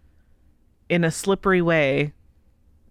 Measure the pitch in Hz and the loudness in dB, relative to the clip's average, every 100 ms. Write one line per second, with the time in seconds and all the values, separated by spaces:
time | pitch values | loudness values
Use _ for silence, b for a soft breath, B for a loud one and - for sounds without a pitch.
0 | _ _ _ _ _ _ _ _ - 175 | _ _ _ _ _ _ _ _ -4 -2
1 | 165 - - 196 202 185 170 160 143 139 | -2 -2 -2 -2 2 2 2 2 0 0
2 | 147 - _ _ _ _ _ _ _ | -2 -6 _ _ _ _ _ _ _